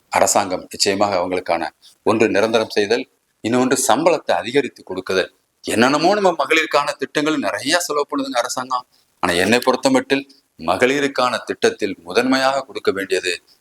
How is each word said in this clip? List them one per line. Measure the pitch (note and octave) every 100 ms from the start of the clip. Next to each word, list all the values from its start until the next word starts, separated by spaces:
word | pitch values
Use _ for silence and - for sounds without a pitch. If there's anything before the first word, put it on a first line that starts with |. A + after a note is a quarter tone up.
| _
அரசாங்கம் | F2 G2 A2 F#2+ F#2 -
நிச்சயமாக | - G2+ G2 G2+ F#2+
அவங்களுக்கான | F2+ F#2 - E2+ D#2 - - _
ஒன்று | - A2 A2
நிரந்தரம் | F#2+ A2 A2+ G#2+
செய்தல், | - G2+ A#2+ C3 _ _ _
இன்னொன்று | A2 B2 B2+ C3+ -
சம்பளத்தை | A2+ E3+ D3+ -
அதிகரித்து | F2+ G2 C#3+ A#2+ -
கொடுக்குதல். | - F#2 - F#2 E2 - _ _
என்னென்னமோ | - G#2+ B2 D3 E3+
நம்ம | G#3 F#3+
மகளிருக்கான | E3 C#3 D#3+ D#3 D3 D3
திட்டங்கள் | C#3+ C3+ D#3 D3+ D3+
நிறைய | G2+ G2+ B2+ E3+
செலவு | E3+ D3 C#3+
பண்ணுதுங்க | C#3+ C3 B2+
அரசாங்கம். | A#2+ - B2+ B2+ - _ _ _
ஆனா, | -
என்னை | F2 G2 A#2+
பொறுத்தமட்டில் | - B2 - C3 - C#3 C#3 - _ -
மகளிருக்கான | D#2+ F#2 B2+ C#3+ C#3 C#3 B2 A2+
திட்டத்தில் | - F#2+ A#2 - G2+ F2+
முதன்மையாக | E2+ F#2+ B2+ C3 C3 C3+ C3
கொடுக்க | G2+ -
வேண்டியது | F#2+ F#2+ F#2 F2+ E2+ - _